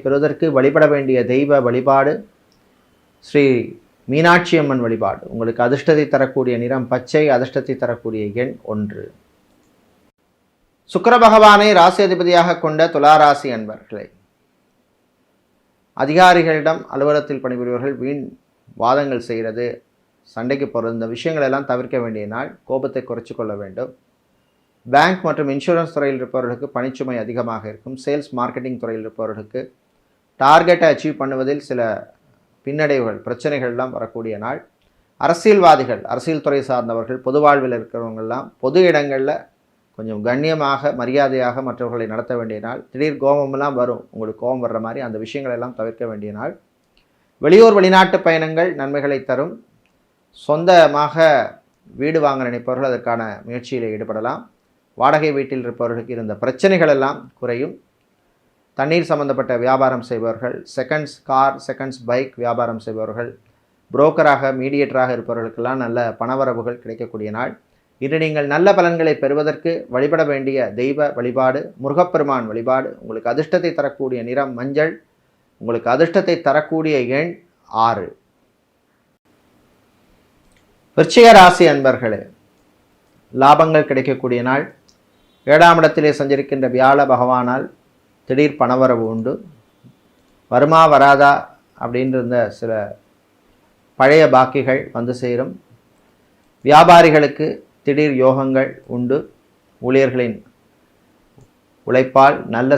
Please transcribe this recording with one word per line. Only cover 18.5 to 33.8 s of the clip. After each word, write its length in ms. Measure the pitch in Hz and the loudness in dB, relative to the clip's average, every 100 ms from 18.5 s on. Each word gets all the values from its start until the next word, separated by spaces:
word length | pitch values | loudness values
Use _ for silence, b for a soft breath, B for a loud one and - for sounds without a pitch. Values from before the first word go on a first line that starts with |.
| _ _ - | _ _ -4
வாதங்கள் 460 | 113 139 139 123 117 | 0 0 -2 -6 -6
செய்கிறது, 400 | 113 113 113 120 - _ _ _ _ _ | -8 -8 -6 -8 -10 _ _ _ _ _
சண்டைக்கு 340 | 110 123 139 135 | -10 -6 -4 -4
போகிறது, 300 | 120 113 117 | -4 -6 -6
இந்த 100 | 113 | -8
விஷயங்கள் 320 | 117 165 156 135 | -8 -6 -4 -2
எல்லாம் 220 | 135 139 | -2 -4
தவிர்க்க 300 | 127 123 131 117 | -6 -4 -6 -6
வேண்டிய 200 | 107 104 | -8 -10
நாள். 160 | 113 147 - - | -10 -12 -14 -8
கோபத்தை 340 | 131 135 131 120 | -6 -6 -8 -10
குறைச்சு 260 | 117 117 117 | -12 -12 -10
கொள்ள 160 | 110 101 | -10 -10
வேண்டும். 320 | 98 95 131 - _ _ _ _ _ _ _ _ 120 | -12 -12 -14 -16 _ _ _ _ _ _ _ _ 0
பேங்க் 360 | 135 165 185 165 | 2 2 0 -4
மற்றும் 240 | 151 139 | -4 -4
இன்சூரன்ஸ் 420 | 139 185 170 160 151 | -4 -2 -2 -2 -4
துறையில் 240 | 139 131 | -4 -4
இருப்பவர்களுக்கு 460 | 123 131 123 120 139 123 | -6 -6 -6 -8 -8 -8
பணிச்சுமை 400 | 131 131 131 120 | -8 -8 -8 -8
அதிகமாக 400 | 110 120 117 110 107 | -6 -6 -6 -8 -12
இருக்கும். 240 | 107 131 131 | -16 -16 -10
சேல்ஸ் 260 | - 147 143 123 | -6 -6 -6 -8
மார்க்கெட்டிங் 420 | 123 131 131 123 | -6 -8 -10 -10
துறையில் 240 | 113 113 110 | -8 -10 -12
இருப்பவர்களுக்கு 560 | - 110 107 107 127 - _ _ _ _ _ _ _ | -10 -10 -10 -12 -14 -14 _ _ _ _ _ _ _
டார்கெட்டை 500 | 135 160 170 170 165 | 4 6 6 4 2
அச்சீவ் 260 | 139 156 143 | 2 -4 -6
பண்ணுவதில் 420 | 135 131 131 147 139 | -6 -4 -4 -6 -6
சில 120 | 123 113 98 - _ _ _ _ _ 135 | -4 -4 -6 -12 _ _ _ _ _ -10
பின்னடைவுகள், 500 | 147 147 139 113 104 113 | -4 0 0 -2 -6 -10
பிரச்சனைகள்லாம் 720 | 120 151 143 123 120 | -6 -4 -4 -4 -6